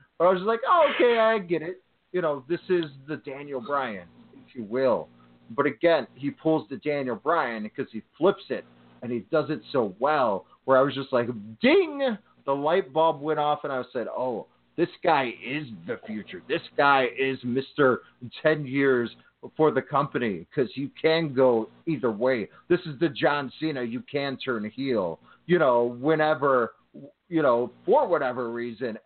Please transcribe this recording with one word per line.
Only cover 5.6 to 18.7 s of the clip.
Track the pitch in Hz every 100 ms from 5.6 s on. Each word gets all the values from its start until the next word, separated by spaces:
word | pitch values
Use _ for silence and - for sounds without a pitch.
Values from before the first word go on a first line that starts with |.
| 139
again, | 139 170 160 113
he | 123 139
pulls | - 156 156 -
the | 131
Daniel | 147 143 127 107
Bryan | 143 165 127 113 107 -
'cause | 131
he | 110 - -
flips | 175 - -
it, | 110 - _ _ -
and | 120
he | 120 92
does | 156 139
it | 147 -
so | 135 107 92
well, | 139 151 120 95 - _
where | - 131
I |
was | 139
just | 127 131
like, | 123 117 117 104 113
ding! | 254 381 330 285 269 202 _ _ -
The |
light | 139 147 185 147
bulb | 143 165 156
went | 147 151
off, | 147 147
and | 143
I | 131 120
said, | 127 107
"Oh, | 104 127 107 - _ _ -
this | 170 -
guy | 175 147 123 87
is | 104 147 139 98 87
the | 113 -
future. | 107 95 - -
This | 135 - -
guy | 143 139 127 123
is | 135 127
Mister | 123 123 135 - 135 117 - - 120 -
Ten | 156 156
years | 135